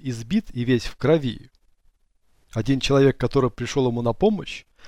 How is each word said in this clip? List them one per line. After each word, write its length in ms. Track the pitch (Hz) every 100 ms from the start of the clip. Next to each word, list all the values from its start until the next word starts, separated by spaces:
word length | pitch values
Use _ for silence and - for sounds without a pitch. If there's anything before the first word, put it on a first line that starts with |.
избит 480 | 131 117 117 202 -
и 100 | 123
весь 220 | 120 123 -
в 100 | -
крови. 560 | 135 160 131 - 117 _ _ _ _ _ _ _ _ _ _
Один 280 | 113 110 135
человек, 380 | - 139 139 -
который 320 | 120 139 127
пришёл 380 | - 120 - 127
ему 140 | 117
на 120 | 117
помощь, 520 | 117 214 202 - - - _